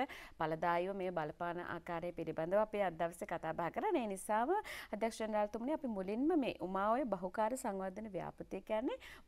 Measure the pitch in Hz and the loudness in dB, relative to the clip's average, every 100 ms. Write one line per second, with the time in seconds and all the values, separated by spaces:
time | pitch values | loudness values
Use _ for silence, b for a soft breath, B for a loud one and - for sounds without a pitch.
0 | - B B - 160 160 175 170 185 196 | -2 B B -2 0 2 4 4 2 0
1 | 185 175 151 - 175 175 - 170 - 170 | -2 0 -2 -2 -4 -2 -4 -6 -4 -4
2 | 175 170 160 156 165 202 214 208 185 160 | -4 -4 -4 -2 4 4 4 2 0 2
3 | 170 175 208 170 160 160 165 233 415 330 | -2 -2 -6 -4 -2 -2 -2 0 2 2
4 | 220 190 - 214 262 403 B B B 208 | 2 -4 2 2 4 0 B B B -2
5 | 226 - 220 208 208 226 247 311 254 196 | -2 0 0 2 2 0 -2 0 0 -2
6 | 185 220 294 349 226 - 180 190 208 240 | -2 2 4 4 2 -2 -2 2 4 4
7 | 262 190 185 220 220 262 226 196 190 196 | 2 0 -2 0 0 2 -2 -2 -4 -6
8 | 220 180 151 - 170 196 196 214 269 508 | -6 -6 -6 -8 -8 -8 -2 0 0 -4
9 | B B | B B